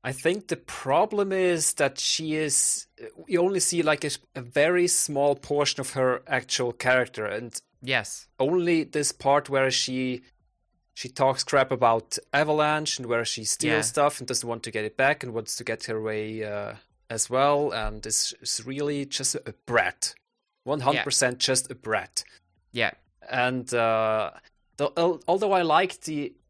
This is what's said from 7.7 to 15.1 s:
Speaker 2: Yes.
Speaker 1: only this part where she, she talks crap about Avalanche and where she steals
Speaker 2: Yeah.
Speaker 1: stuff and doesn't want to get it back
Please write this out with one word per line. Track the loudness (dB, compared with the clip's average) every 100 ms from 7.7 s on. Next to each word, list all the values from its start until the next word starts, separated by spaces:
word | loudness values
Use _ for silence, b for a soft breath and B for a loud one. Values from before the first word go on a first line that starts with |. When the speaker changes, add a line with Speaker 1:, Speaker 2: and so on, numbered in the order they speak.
| _
Speaker 2:
Yes. | -2 -2 -2 -14 -16 _
Speaker 1:
only | 2 2 2 0
this | 0 -2 -2
part | 0 4 4 4
where | 0 2
she, | 0 -2 -2 -4 -4 b _ _ _ _ _ _
she | -14 -14
talks | 0 2 2
crap | 2 2 4
about | 4 4 4 0 -10 -2
Avalanche | 0 2 2 2 2 -2 -6
and | -2
where | -2 -2
she | -4
steals | -4 -2 0
Speaker 2:
Yeah. | 0
Speaker 1:
stuff | 0 2 2 0
and | -4
doesn't | -4 -4
want | -8
to | -6
get | -4 -6
it | 2
back | 2